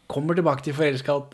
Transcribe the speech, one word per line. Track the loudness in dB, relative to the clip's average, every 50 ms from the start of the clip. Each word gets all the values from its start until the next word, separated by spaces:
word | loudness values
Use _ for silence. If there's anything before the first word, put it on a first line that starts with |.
| _ -6
kommer | -6 -4 0 0 0
tilbake | 2 2 2 2 0 -2
til | -6 -2
Forelsket, | 0 0 0 0 0 0 0 -2 -2 -2 -4